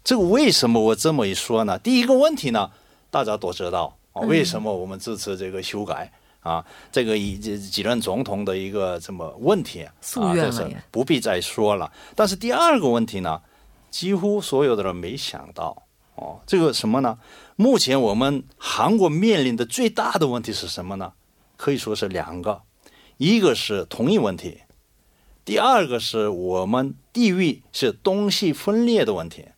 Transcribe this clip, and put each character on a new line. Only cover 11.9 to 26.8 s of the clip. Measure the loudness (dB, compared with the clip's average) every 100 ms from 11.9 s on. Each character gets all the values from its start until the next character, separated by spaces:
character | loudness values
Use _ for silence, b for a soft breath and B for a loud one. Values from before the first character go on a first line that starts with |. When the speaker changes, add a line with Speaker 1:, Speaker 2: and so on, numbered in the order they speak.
| B B
Speaker 1:
但 | 0 0
是 | 0
第 | -2
二 | 2 4 4
个 | 2
问 | 2 0
题 | -4
呢， | -4 -6 b b b _ _
几 | -8 -2
乎 | 0 0 -2
所 | 0 2 2
有 | 2
的 |
人 | -2
没 | -4 -8 -8
想 | -10 -12 -16
到， | -10 -10 -10 _ _ _ -14
哦， | -14 -14 -2
这 | 2
个 | 2
什 | 2 0
么 | 2
呢？ | 0 -2 B B B B
目 | 4 4
前 | 4 2
我 | 2 2
们 | 0 -2 -6 -14
韩 | -8 0 2 4
国 | 4
面 | 4 2 4 2
临 | 0
的 |
最 | -2 0 -2
大 | 0 -2
的 | 0 0
问 | 0
题 | -6
是 | -8 -8
什 | -10
么 | -8 -8
呢？ | -10 _ _ _ _ -6
可 | -2
以 | -2
说 | -2 -4
是 | -4
两 | -4 -6 -6
个， | -6 -6 _ _ b b b b
一 | 2 4
个 | 4
是 | 2 -2 -4 -4
统 | -2 2
一 | 2
问 | 2 -2
题， | -10 -14 _ _ _ _ _ _ _ _ -2
第 | 2
二 | 4 4 2
个 | -2
是 | -2 -2 -2
我 | -2 -2 0 2
们 | 0